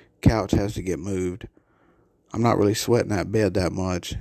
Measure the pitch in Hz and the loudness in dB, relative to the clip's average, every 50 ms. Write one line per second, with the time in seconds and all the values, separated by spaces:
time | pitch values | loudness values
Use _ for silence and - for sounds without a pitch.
0 | - _ _ _ - - 117 110 95 92 - - 101 101 - - 87 92 87 71 | -20 _ _ _ 2 2 2 4 0 0 0 0 0 -2 -4 -6 -4 -4 -4 -4
1 | 82 101 98 92 92 90 90 107 - - - _ _ _ _ _ _ _ _ _ | -4 -4 -4 -2 -2 -4 -4 -6 -12 -18 -20 _ _ _ _ _ _ _ _ _
2 | _ _ _ _ _ _ - 110 117 120 104 95 101 104 110 - - - 117 117 | _ _ _ _ _ _ -2 2 2 4 4 4 4 2 2 0 0 2 2 2
3 | - - 104 92 82 92 98 110 107 95 90 104 90 87 92 95 92 92 92 90 | 2 0 -2 -2 -2 0 0 2 2 2 2 0 0 0 -2 -2 -2 -2 -2 -4
4 | - - - - | -4 -6 -10 -10